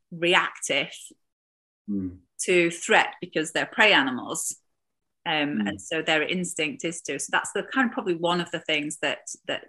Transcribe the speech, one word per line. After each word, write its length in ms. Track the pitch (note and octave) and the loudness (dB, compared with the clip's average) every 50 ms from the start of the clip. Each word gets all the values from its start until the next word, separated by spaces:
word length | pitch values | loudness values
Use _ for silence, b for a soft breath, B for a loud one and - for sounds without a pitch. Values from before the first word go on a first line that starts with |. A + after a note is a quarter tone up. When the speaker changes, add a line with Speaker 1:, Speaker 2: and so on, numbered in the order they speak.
| _ _ F3+ | _ _ -6
Speaker 1:
reactive 800 | E3 E3 E3+ F3+ F3 E3+ - - - - - C#3 C#3+ E3 - - - - - - _ _ _ _ _ _ _ _ _ _ _ _ _ _ - | -2 2 4 6 4 4 2 -2 -6 -6 -2 -2 -2 -2 -4 -8 -14 -18 -20 -20 _ _ _ _ _ _ _ _ _ _ _ _ _ _ -6
Speaker 2:
Mm. 300 | G2+ G2 F#2+ F#2 F2 F2+ _ _ _ - - | -4 -4 -4 -6 -8 -12 _ _ _ -6 0
Speaker 1:
to 280 | - F#3 F3+ E3+ E3+ | 2 4 4 4 4
threat 440 | E3+ - - - A3 F3+ C3 - - - | 0 -4 0 4 4 4 4 2 -2 -10
because 300 | - F3+ - E3 D#3 D#3 | -12 -6 -4 -2 -2 -2
they're 160 | - D#3 C3 | -2 -4 -4
prey 260 | - - - A3 G#3+ F#3 | 0 2 4 6 8 8
animals. 640 | D#3 C3+ C3+ B2+ A#2+ G#2 G2+ C3+ - - - - - _ _ _ _ _ _ _ _ _ _ _ _ - | 6 6 4 0 -4 -6 -6 -6 -6 -6 -6 -8 -10 _ _ _ _ _ _ _ _ _ _ _ _ -4
Um, 320 | E3+ D#3+ D3+ D3 C#3+ D3 - | -2 0 0 0 0 0 -2
Speaker 2:
Mm. 100 | - - | -2 -2
Speaker 1:
and 120 | D3+ - | -4 -6
so 220 | - - E3 D#3+ D#3 | -8 -4 -4 -2 0
their 200 | E3 D#3+ D#3 D3+ | 2 2 2 2
instinct 640 | - E3+ F#3 F3+ F3 - - D#3 D3+ - - - | 0 -2 -2 -2 -4 -4 -4 -4 -4 -4 -4 -6
is 160 | E3+ E3 - - | -6 -6 -6 -8
to, 160 | - C#3 C#3 | -8 -6 -6
so 120 | - - - | -4 -2 -2
that's 180 | - - - - | -2 -2 -2 -4
the 120 | G3+ F#3 | -6 -6
kind 240 | - - C4+ C4 A#3 | -2 0 0 0 0
of 40 | B3+ | -2
probably 220 | - G#3+ F#3+ F3 | -2 -2 -2 -2
one 260 | E3 E3+ E3+ F3 F3+ | 0 0 0 0 0
of 100 | E3+ - - | -2 -4 -6
the 80 | E3 | -6
things 380 | - - D#3 D3+ D3 D3+ D#3 - | -2 -2 -2 -2 -2 -4 -4 -4
that, 300 | - C#3+ - - - - - - _ - | -2 -4 -4 -4 -8 -12 -16 -12 _ -8
that, 180 | - - - | -8 -8 -10